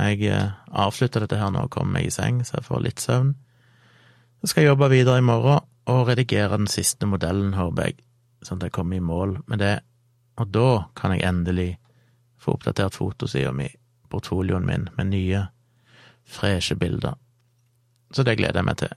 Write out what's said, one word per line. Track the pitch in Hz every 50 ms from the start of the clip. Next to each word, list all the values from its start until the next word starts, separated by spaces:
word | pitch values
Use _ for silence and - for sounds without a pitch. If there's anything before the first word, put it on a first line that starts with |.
jeg, | 98 101 104 101 104
eh, | 101 101 101 98 104 98 - - - -
avslutte | 101 101 98 - - 127 123 - 113
dette | 107 104 101 104
her | 107 98
nå | 95 - -
og | -
komme | - - - 95 95
meg | - - -
i |
seng, | - - 98 110 123 123 123
så | - - -
jeg | -
får | - - 120
litt | 117 120 - -
søvn. | - - 120 127 127 139 139 - - _ _ _ _ _ _ _ _ _ _ _ _ _ _ _ _ _ _ _
Så | - -
skal | - - 156
jeg | 147
jobbe | 143 135 143 135
videre | 131 127 127 127 127 127
i |
morgen | 127 123 117 117 113 131 143 - - _ _ _ _
og | - 123 127 123 117
redigere | 123 117 131 120 - 104 104 98 98 104
den | 104 101
siste | - - 92 - - - 110
modellen, | 104 98 90 82 80 92 101 98 98 95
håper | 95 90 85 87 90 85
jeg, | 85 - - _ _ _ _ _ _ _ _ -
sånn | - 92 92
at | 87 85
jeg |
kommer | - - 90 85 92
i | 92 90
mål | 82 82 85 95 98 95 143 - -
med | 117 104
det. | 101 101 104 - - _ _ _ _ _ _ _ _ _ _ -
Og | 113 101
da | 95 107 120 131 127 107 - - _
kan | - - 98
jeg | 95 87 - 92
endelig | 90 90 85 90 90 92 90 87 87 - _ _ _ _ _ _ _ _ _ _ _ _
få | - - -
oppdatert | - - - - - 101 95 -
fotosiden | - 98 98 - - - - - 67 67 65 65
min, | 67 67 65 - _ _ _ _ _ _ _
portfolioen | - 98 - - 90 92 95 95 95 92 90
min, | 87 87 87 87 92 - -
med | 95 95
nye, | 98 95 92 92 92 101 98 95 - _ _ _ _ _ _ _ _ - - - _ _ _
freshe | - - - - 101 98 90 95 - - -
bilder. | - 87 - - - 135 139 - _ _ _ _ _ _ _ _ _ _ _ _ _ _ _ _ _ _
Så | - - 135
det | 123 113 -
gleder | - - - 90
jeg | 92
meg | 92 - -
til. | - - -